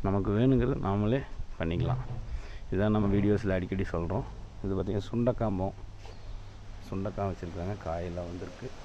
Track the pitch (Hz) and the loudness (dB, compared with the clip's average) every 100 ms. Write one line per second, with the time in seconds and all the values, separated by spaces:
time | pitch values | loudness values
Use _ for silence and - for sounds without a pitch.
0 | 101 98 98 104 127 127 127 - - 101 | 4 2 4 4 6 6 4 2 2 4
1 | 107 135 - - - - 85 85 85 - | 4 2 0 -6 -6 -2 0 2 2 0
2 | - - - - - - - 92 107 107 | -2 -6 -4 -6 -6 -8 -2 2 4 4
3 | 101 101 101 101 101 92 90 95 92 85 | 4 6 6 4 4 2 0 0 0 0
4 | 85 95 - - - - 98 95 92 98 | 0 -2 -4 -10 -12 -6 -2 0 0 -2
5 | - 117 120 120 110 95 95 - - - | 0 2 2 2 0 2 -2 -4 -12 -12
6 | - - - - - - - - - 95 | -12 -10 -10 -8 -10 -12 -12 -10 -6 -4
7 | 98 95 98 87 87 87 87 104 - 85 | -4 -2 -2 -2 -6 -4 -4 -4 -4 -4
8 | 87 87 87 87 90 - 127 - | -4 -4 -6 -6 -8 -10 -10 -10